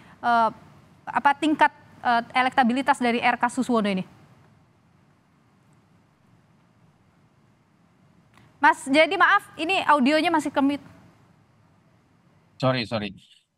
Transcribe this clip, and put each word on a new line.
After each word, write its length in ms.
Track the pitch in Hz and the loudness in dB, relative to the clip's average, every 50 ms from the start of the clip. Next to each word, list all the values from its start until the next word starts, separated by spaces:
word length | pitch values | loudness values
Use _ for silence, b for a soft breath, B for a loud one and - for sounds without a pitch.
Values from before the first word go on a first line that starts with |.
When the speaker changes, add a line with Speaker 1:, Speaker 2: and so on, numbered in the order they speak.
| B B B _ - | B B B _ -2
Speaker 1:
eh, 260 | 240 233 233 226 220 - - - - - - _ _ _ _ _ | 0 2 2 2 0 -2 -8 -16 -20 -20 -20 _ _ _ _ _
apa 260 | - - 240 - 277 277 | -8 -4 0 2 0 0
tingkat, 380 | - 330 302 302 - 302 294 - - - _ - - | 0 -2 -2 2 2 2 0 0 -4 -20 _ -16 -6
eh, 220 | - 247 240 233 233 - | -2 -2 0 0 -2 -2
elektabilitas 640 | - 254 254 254 - - 254 220 240 269 269 285 269 | -2 -2 -2 0 0 0 0 2 0 -2 -2 -2 -2
dari 240 | - 247 240 233 - | 0 -2 -2 -2 0
R 160 | - 240 240 | 0 -2 -2
K 160 | 240 247 233 | -2 -2 -4
Suswono 380 | - 269 240 - 240 220 202 208 | -2 -4 -2 -2 -2 0 0 -2
ini? 140 | 196 185 180 - - - - - _ _ _ _ _ _ _ _ _ _ _ _ _ _ _ _ _ _ _ _ _ _ _ _ _ _ _ _ _ _ _ _ _ _ _ _ _ _ _ _ _ _ _ _ _ _ _ _ _ _ _ _ _ _ _ _ _ _ _ _ _ _ _ _ _ _ _ _ _ _ _ _ _ _ _ _ _ _ _ _ b b b b _ _ | -4 -4 -6 -10 -16 -20 -20 -20 _ _ _ _ _ _ _ _ _ _ _ _ _ _ _ _ _ _ _ _ _ _ _ _ _ _ _ _ _ _ _ _ _ _ _ _ _ _ _ _ _ _ _ _ _ _ _ _ _ _ _ _ _ _ _ _ _ _ _ _ _ _ _ _ _ _ _ _ _ _ _ _ _ _ _ _ _ _ _ _ b b b b _ _
Mas 260 | 277 302 311 - - 269 | 2 2 2 0 -2 0
Jayadi, 320 | 269 311 320 294 349 359 | 2 2 2 2 2 2
maaf, 240 | 359 320 381 403 - - - - | 2 4 2 2 -2 -6 -10 -8
ini 220 | - 349 381 - - | -4 -4 -2 0 2
audionya 480 | - 294 294 247 269 302 311 311 349 | 2 2 2 2 2 2 0 0 0
masih 160 | 330 302 - 302 | 0 -2 -2 -2
ke 140 | - 285 269 | -2 -2 -2
mute. 220 | 277 285 277 - - - - - - _ _ _ _ _ _ _ _ _ _ _ _ _ _ _ _ _ _ _ _ _ _ _ _ _ _ _ _ _ | -2 -2 -4 -10 -16 -20 -20 -20 -20 _ _ _ _ _ _ _ _ _ _ _ _ _ _ _ _ _ _ _ _ _ _ _ _ _ _ _ _ _
Speaker 2:
Sorry, 320 | - 131 131 127 127 113 98 | -4 -2 -2 -2 -2 -4 -6
sorry. 240 | 117 110 104 98 92 b b b b b b _ _ | -6 -6 -6 -8 -12 b b b b b b _ _